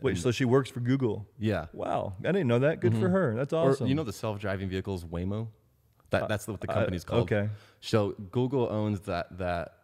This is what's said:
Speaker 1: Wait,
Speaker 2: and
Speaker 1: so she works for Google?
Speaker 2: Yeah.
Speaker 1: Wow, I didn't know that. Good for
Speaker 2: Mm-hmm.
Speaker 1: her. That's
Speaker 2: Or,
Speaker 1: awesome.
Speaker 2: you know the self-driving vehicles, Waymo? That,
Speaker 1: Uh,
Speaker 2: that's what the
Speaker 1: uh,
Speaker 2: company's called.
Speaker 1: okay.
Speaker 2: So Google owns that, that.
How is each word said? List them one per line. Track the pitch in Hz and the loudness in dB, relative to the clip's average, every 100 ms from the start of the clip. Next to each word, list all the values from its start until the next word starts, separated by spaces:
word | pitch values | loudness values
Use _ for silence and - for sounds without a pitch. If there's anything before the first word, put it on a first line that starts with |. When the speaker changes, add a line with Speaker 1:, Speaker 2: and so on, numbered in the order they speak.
Speaker 1:
Wait, | 131 | -2
Speaker 2:
and | 92 | 0
Speaker 1:
so | 120 | 2
she | 113 | 2
works | 127 135 131 | 4 4 2
for | 123 | -2
Google? | 120 135 123 101 101 - | 0 2 2 -2 -8 -2
Speaker 2:
Yeah. | 107 92 80 | 0 0 -2
Speaker 1:
Wow, | - - 120 95 95 | -6 -2 -2 -2 -4
I | 139 | -2
didn't | 190 131 | 0 2
know | 120 | 4
that. | 143 160 | 2 2
Good | - 110 | 2 2
for | 180 | 4
Speaker 2:
Mm-hmm. | |
Speaker 1:
her. | 190 147 110 | 4 2 0
That's | 143 | -2
Speaker 2:
Or, | 160 165 | 2 2
Speaker 1:
awesome. | 131 127 | 2 2
Speaker 2:
you | 147 | 0
know | |
the | 123 | -2
self-driving | - 113 104 101 95 95 | -6 -6 -4 -4 -2 -2
vehicles, | 95 98 95 85 | -4 -2 -4 -4
Waymo? | 85 92 107 113 - _ _ _ _ _ | -4 -2 -2 -6 -10 _ _ _ _ _
That, | 101 | -2
Speaker 1:
Uh, | - | 0
Speaker 2:
that's | 107 - | -4 -6
what | 95 | -6
the | - | -2
Speaker 1:
uh, | - | 0
Speaker 2:
company's | 104 90 | 0 -2
called. | - 117 | -2 0
Speaker 1:
okay. | 90 104 104 104 - _ | 2 0 0 -4 -14 _
Speaker 2:
So | - 110 101 - 92 | 0 2 2 -2 -4
Google | 123 127 131 117 | -2 0 2 0
owns | 107 107 101 | 0 0 -2
that, | 98 87 - 90 | -2 -4 -4 -6
that. | 90 85 - - | -2 -2 -6 -10